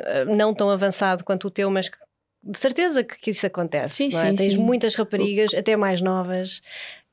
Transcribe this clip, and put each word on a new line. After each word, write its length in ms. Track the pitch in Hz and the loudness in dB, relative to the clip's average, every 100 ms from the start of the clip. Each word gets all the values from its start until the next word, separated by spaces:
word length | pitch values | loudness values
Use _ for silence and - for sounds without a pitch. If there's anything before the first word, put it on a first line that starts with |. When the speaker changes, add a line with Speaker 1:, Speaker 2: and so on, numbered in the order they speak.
| - | 0
Speaker 1:
ah, 180 | 135 | -2
não 300 | 135 214 214 | 2 2 2
tão 160 | 214 202 | 2 0
avançado 560 | 196 196 190 196 180 175 | 2 0 0 0 0 -2
quanto 220 | 185 196 | -4 -2
o 40 | |
teu, 180 | 196 196 | -2 0
mas 200 | 190 185 | 0 -2
que 80 | - - _ _ _ | -8 -20 _ _ _
de 160 | 202 196 | -12 -2
certeza 460 | 269 254 359 269 | -2 2 2 2
que, 160 | 214 - | -2 -6
que 120 | - | -6
isso 140 | 196 190 | -2 -2
acontece, 500 | 185 165 147 147 - | -2 -2 -2 -2 -2
Speaker 2:
Sim, 140 | 277 | 0
Speaker 1:
não 80 | 170 | 2
é? 80 | 180 | 2
Speaker 2:
sim, 60 | 196 | 2
Speaker 1:
Tens 180 | 196 | 2
Speaker 2:
sim. 60 | 202 | 4
Speaker 1:
muitas 340 | 226 247 226 220 | 2 2 0 0
raparigas, 580 | 214 202 202 202 214 | -2 0 0 2 2
até 220 | 208 208 214 | 2 0 2
mais 240 | 196 185 | 2 2
novas, 640 | 185 185 180 185 185 - - - - - _ | 0 0 -2 -4 -4 -8 -10 -16 -16 -18 _